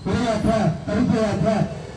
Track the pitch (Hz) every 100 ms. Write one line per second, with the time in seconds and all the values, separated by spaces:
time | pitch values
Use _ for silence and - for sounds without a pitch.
0 | - 208 233 214 214 220 175 - - 208
1 | 254 226 214 - 214 208 - - -